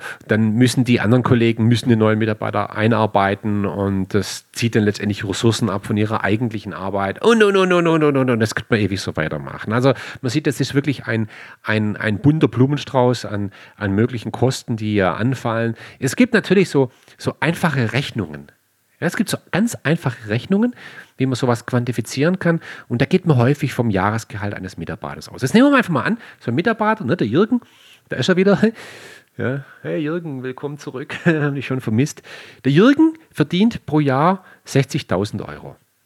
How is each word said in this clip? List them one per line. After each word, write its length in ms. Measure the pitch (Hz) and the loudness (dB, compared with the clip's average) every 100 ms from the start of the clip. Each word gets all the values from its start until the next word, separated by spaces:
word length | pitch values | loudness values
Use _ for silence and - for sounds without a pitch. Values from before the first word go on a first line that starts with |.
| - - - | -2 -10 -2
dann 240 | 107 110 | 2 2
müssen 320 | 113 127 135 | 4 2 2
die 160 | 120 113 | 2 2
anderen 220 | 101 127 | 4 2
Kollegen, 440 | - 123 117 113 113 | 4 4 2 2 2
müssen 220 | 117 123 | 2 2
den 120 | 110 | 4
neuen 180 | 107 107 | 4 2
Mitarbeiter 580 | 107 107 110 107 104 104 | 0 -2 -4 -4 -4 0
einarbeiten 880 | 110 110 107 101 98 101 107 104 | 2 2 2 2 2 0 -2 -2
und 480 | 98 90 98 98 92 | -2 -2 -2 -2 -2
das 380 | 101 - - _ | -2 -2 -10 _
zieht 220 | - 117 | -4 0
dann 100 | 113 | 2
letztendlich 420 | 104 - 104 101 101 | 2 0 -4 -4 -4
Ressourcen 440 | 92 113 110 107 | 0 0 0 -2
ab 160 | 98 - | -4 -2
von 100 | 104 | -2
ihrer 280 | 107 110 | 0 -2
eigentlichen 500 | 95 110 120 107 101 | 0 0 -2 -6 -10
Arbeit 500 | 87 95 98 98 - | -8 -6 -2 -4 0
und, 180 | 220 226 | 2 4
und, 140 | 208 196 | 4 4
und, 160 | 185 | 2
und, 140 | 175 165 | 2 2
und, 160 | 160 | 2
und, 140 | 147 135 | 2 2
und, 140 | 127 | 2
und. 100 | 113 | 0
Das 140 | 113 | 0
könnte 200 | - - | -2 -2
man 60 | 110 | 0
ewig 200 | 98 95 | 0 -2
so 160 | - - | -6 -4
weitermachen. 560 | 78 76 69 - - | -4 -4 -10 -10 -4
Also 220 | 117 131 - - - | 0 2 0 -6 -8
man 100 | 123 | -4
sieht, 160 | 143 147 | -2 -2
das 140 | - | -2
ist 140 | 135 | -2
wirklich 320 | 135 143 123 - | -2 -2 -4 -4
ein, 220 | 113 110 - - - | -4 -4 -8 -20 -10
ein, 340 | - 110 107 - | -2 0 0 -2
ein 220 | 107 101 | -2 2
bunter 300 | 143 156 151 | 2 4 2
Blumenstrauß 760 | 113 131 147 - 131 123 117 | 4 2 0 -2 2 2 0
an, 260 | 104 104 98 - - - | -4 -6 -6 -10 -20 -6
an 160 | 101 | -2
möglichen 380 | 95 120 120 113 | 2 0 -2 -6
Kosten, 460 | - 127 - - 110 | 0 0 0 -6 -4
die 160 | 107 | 0
hier 200 | 104 92 | 2 2
anfallen. 640 | - 135 123 120 113 117 113 - - | 0 -2 -2 -4 -2 -2 -6 -12 -6
Es 160 | 135 - | -4 2
gibt 180 | 240 | 2
natürlich 340 | 202 - 190 175 | 2 2 2 2
so, 220 | 143 131 _ _ - | 2 0 _ _ -8
so 200 | 127 - | -6 -2
einfache 520 | 147 170 170 135 110 | -2 0 0 0 0
Rechnungen. 540 | 127 - 107 82 71 73 _ _ _ _ - | -2 -4 -6 -8 -10 -16 _ _ _ _ -6
Ja, 60 | 170 | -6
es 100 | - | -4
gibt 120 | - | -4
so 100 | - - | -4 -2
ganz 260 | 175 233 - | 0 0 -2
einfache 460 | 135 165 135 - 107 | -2 0 -2 -6 -4
Rechnungen, 460 | 117 - 196 247 - - - - - | -4 0 0 0 -4 -18 -20 -12 -4
wie 100 | 131 | -2
man 100 | 123 | 0
sowas 300 | 127 117 - | 0 0 0
quantifizieren 720 | 123 120 120 - 131 156 185 | -2 -2 -6 -6 0 0 0
kann. 220 | 170 165 - - - | 0 -2 -4 -16 -4
Und 120 | 120 | 0
da 40 | |
geht 220 | 135 185 170 | 2 2 4
man 100 | 123 | 4
häufig 360 | 120 147 131 | 4 2 -2
vom 180 | - 120 | 0 0
Jahresgehalt 640 | 95 101 110 - 104 104 | 2 0 -2 -8 -8 -8
eines 220 | - 92 - | -8 -12 -12
Mitarbeiters 520 | 78 78 73 71 - | -10 -10 -10 -12 -14
aus. 140 | - | -6
Jetzt 120 | 131 | 2
nehmen 160 | 226 285 | 4 6
wir 60 | 269 | 4
einfach 160 | 180 | 2
mal 100 | 135 | 0
an, 160 | 151 233 - - | 0 -4 -8 -10
so 100 | 123 | -4
ein 40 | |
Mitarbeiter, 500 | 127 226 226 214 220 | -2 0 0 -2 -2
ne, 120 | 123 175 | -2 -2
der 100 | 117 | 0
Jürgen, 340 | 143 233 240 - _ - - - | 2 2 0 -4 _ -20 -20 -10
da 80 | - | -4
ist 120 | 123 | 0
er 80 | 180 | 4
wieder. 220 | 196 190 | 4 4
<laughs> 100 | 220 - - - - - _ - | 2 0 -16 -20 -20 -20 _ -6
Ja, 280 | 110 139 - - | -4 -4 -10 -14
hey 160 | 156 170 | -8 -4
Jürgen, 460 | 151 175 165 131 | -4 -6 -8 -10
willkommen 340 | 127 127 143 147 | -10 -10 -12 -12
zurück. 380 | 147 131 151 - | -12 -12 -10 -2
<laughs> 40 | |
Haben 320 | 175 156 147 143 | 0 2 0 -2
dich 100 | - | -4
schon 140 | 131 | -4
vermisst. 420 | 117 110 147 - - - - - | -2 0 0 -4 -20 -20 -20 -6
Der 60 | 131 | 0
Jürgen 440 | 147 247 285 320 320 _ | 4 6 6 2 0 _
verdient 520 | - - 175 233 - | -2 0 2 2 0
pro 140 | - 151 | -2 0
Jahr 460 | 139 131 170 190 - - | 2 2 2 0 -6 -20
sechzigtausend 800 | - 139 135 151 - 90 104 101 | -2 0 0 -4 -2 -2 -2 -6
Euro. 320 | - 76 - - _ _ | -10 -14 -16 -20 _ _